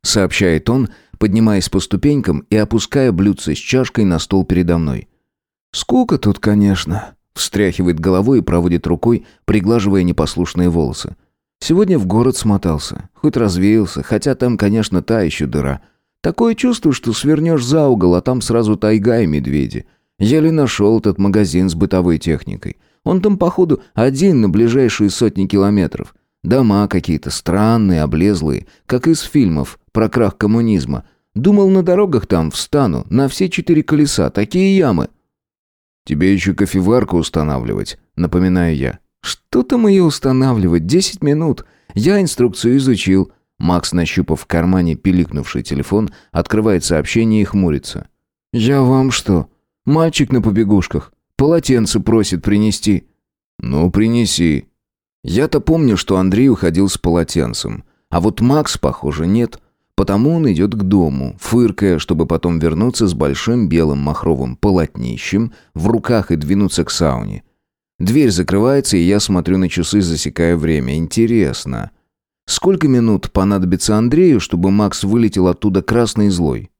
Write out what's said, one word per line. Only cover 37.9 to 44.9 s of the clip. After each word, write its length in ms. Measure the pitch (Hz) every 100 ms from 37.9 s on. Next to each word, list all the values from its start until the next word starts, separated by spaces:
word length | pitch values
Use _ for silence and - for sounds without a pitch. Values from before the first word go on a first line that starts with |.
| - _
напоминаю 640 | - 87 90 92 90 85 73
я. 220 | 64 - _ _
"Что 420 | - - _ 247
там 240 | 247 247 214
ее 160 | 196
устанавливать? 840 | 170 - 135 131 131 117 92 85 82
Десять 340 | 170 190 -
минут. 420 | 147 151 160 120 - _ _
Я 260 | 98 135 202
инструкцию 540 | 180 - 120 - 120 135
изучил". 560 | 131 110 - 95 90 _ _ _
Макс, 340 | 85 87 -
нащупав 480 | 87 82 - - 80
в 60 | -
кармане 480 | 85 87 92 85